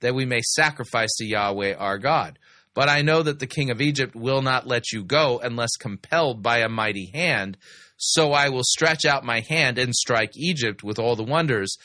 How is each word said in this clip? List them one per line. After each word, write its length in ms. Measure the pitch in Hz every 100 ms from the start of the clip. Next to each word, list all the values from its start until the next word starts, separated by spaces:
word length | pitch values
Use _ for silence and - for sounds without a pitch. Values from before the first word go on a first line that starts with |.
that 160 | 120 127
we 100 | 127
may 140 | 120
sacrifice 720 | - - 156 147 120 120 110 -
to 60 |
Yahweh 500 | 110 107 101 101 98
our 240 | 95 98 101
God.' 420 | 127 156 92 - _ - _
But 160 | - 143
I 100 | 147
know 220 | 147 160
that 160 | 151 143
the 80 | 131
king 240 | - 135
of 100 | 113
Egypt 340 | 147 139 131
will 280 | 117 120 135
not 240 | 131 127 127
let 260 | 120 -
you 100 | 110
go 360 | 90 143 147 120
unless 320 | 123 117 117 -
compelled 640 | 107 98 - 165 151 113
by 160 | 110 117
a 100 | 113
mighty 420 | 113 107 101 92
hand. 420 | 139 175 117 98 95 - - - _
So 360 | - - 151
I 180 | 143 143
will 140 | 127
stretch 420 | 123 - 160 151 151
out 180 | 139
my 180 | 127 117 110
hand 300 | 156 135 120
and 160 | 127
strike 420 | 113 - 117 107 -
Egypt 480 | 170 156 117 98
with 140 | 104 107
all 180 | 117 113
the 80 |
wonders 500 | 110 156 160 110 98 -